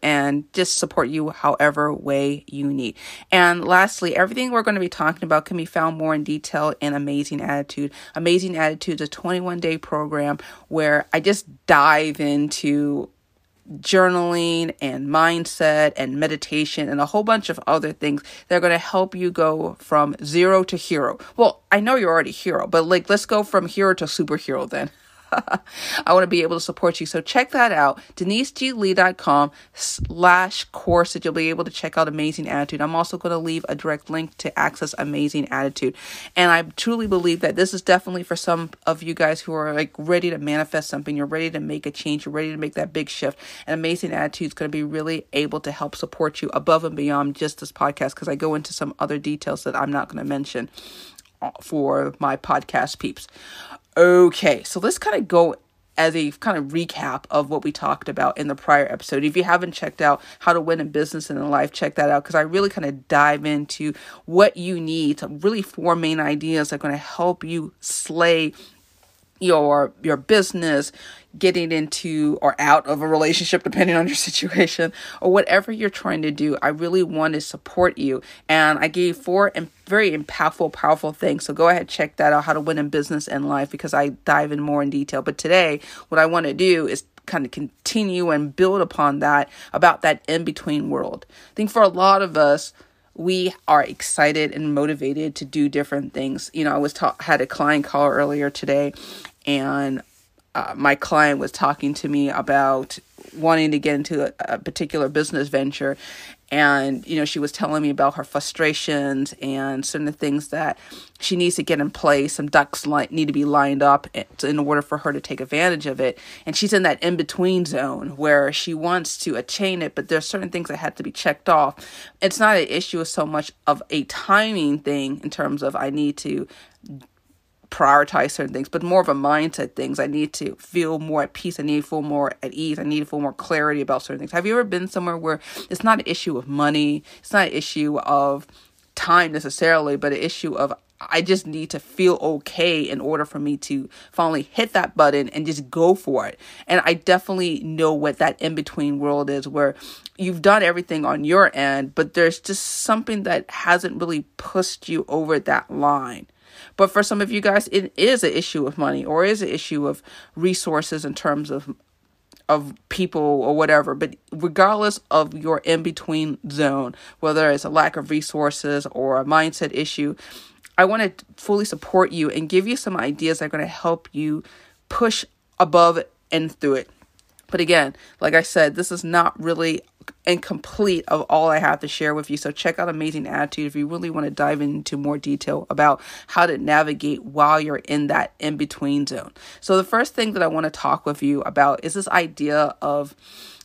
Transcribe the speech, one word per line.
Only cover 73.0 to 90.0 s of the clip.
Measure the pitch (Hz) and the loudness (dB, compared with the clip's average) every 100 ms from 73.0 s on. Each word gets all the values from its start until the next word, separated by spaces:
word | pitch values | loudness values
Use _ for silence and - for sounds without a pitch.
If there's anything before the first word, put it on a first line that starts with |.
a | 156 | 2
relationship, | 156 156 165 170 185 | 2 4 2 0 0
depending | - - 180 170 | 0 2 4 4
on | 180 | 2
your | 285 | -2
<laughs> | - | -2
situation, | - 185 180 - - 165 - - - | -4 -2 2 2 2 -4 -4 -18 -2
or | 185 | 2
whatever | 196 - 190 214 | 4 4 2 0
you're | 220 208 | -4 -4
trying | - 185 165 | -4 -4 -2
to | 156 | -2
do. | 147 147 139 | -2 -2 0
I | 147 | -2
really | 151 170 185 | -2 0 0
want | 175 156 156 | 0 0 -2
to | 156 | -2
support | - - - 180 180 - | -6 -14 -8 0 0 2
you. | 139 127 - - - | -4 -4 -8 -14 0
And | 156 156 151 | 4 4 4
I | 160 | 0
gave | 175 180 170 | 0 0 -2
four | 175 185 202 160 | 0 2 2 0
im-, | 160 _ - | -10 _ -2
very | 208 202 | 2 2
impactful, | 151 147 - 156 - 160 | 0 -6 -2 -2 0 -4
powerful | - 151 156 156 | 0 2 2 0
things. | 156 - 147 - | -2 -2 -2 -4
So | 147 | 4
go | 170 | 4
ahead, | 180 180 | 4 0
check | - 147 - | -4 -4 2
that | 147 | 4
out, | 147 | 4
How | 151 | 2
to | 156 | -2
Win | 151 156 | 0 -2
in | 147 | 0
Business | 151 147 151 - | -2 -2 -4 -4
and | 139 143 | -4 -2
Life, | 139 143 | -2 -4
because | 143 - 143 | -6 -2 0
I | 143 | 0
dive | 123 - 147 147 | -2 2 2 2
in | 147 | -2
more | 147 147 | -2 0
in | 143 | 0
detail. | 139 143 135 | -2 -4 -4
But | 139 - | -4 -4
today, | 160 185 165 147 - - - | 4 4 4 -2 -8 -18 0
what | 160 | 4
I | 160 | 4
wanna | 170 151 | 4 -2
do | 143 185 165 147 | 2 4 4 2
is | - - _ - | -4 -10 _ -6
kind | 170 | -4
of | 127 | -4
continue | - 147 _ - 220 202 180 170 | -8 -10 _ -4 -2 0 0 0
and | 147 147 139 | 0 0 2
build | 185 196 | 2 4
upon | 175 - 147 139 | 0 2 0 2
that, | 143 143 139 - - | 2 2 2 -8 -6
about | - 175 - | 6 6 6